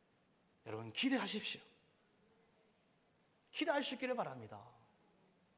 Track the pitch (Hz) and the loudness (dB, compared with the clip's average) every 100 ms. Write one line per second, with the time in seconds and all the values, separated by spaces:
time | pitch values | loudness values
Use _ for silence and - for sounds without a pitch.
0 | _ _ _ _ _ _ - 110 113 - | _ _ _ _ _ _ -8 -6 -6 0
1 | 262 254 196 208 - - - - - _ | 4 4 2 0 -2 -4 -8 -20 -20 _
2 | _ _ - - - - - _ _ _ | _ _ -20 -20 -20 -20 -20 _ _ _
3 | _ _ _ _ _ - 311 285 254 254 | _ _ _ _ _ 0 4 4 2 0
4 | 254 247 160 131 107 104 95 - - - | 0 0 -2 -4 -10 -12 -14 -20 -20 -20
5 | - - - _ _ | -20 -20 -20 _ _